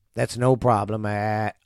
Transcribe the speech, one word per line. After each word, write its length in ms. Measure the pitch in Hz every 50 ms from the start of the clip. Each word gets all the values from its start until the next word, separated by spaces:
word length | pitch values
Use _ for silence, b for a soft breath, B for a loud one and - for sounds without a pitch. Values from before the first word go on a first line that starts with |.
| _ _ _
That's 240 | 117 123 - - 117
no 180 | 123 127 131
problem 480 | 113 110 123 117 101 104 101 107 110 107
at 520 | 104 104 104 104 107 107 107 110 104 - _ _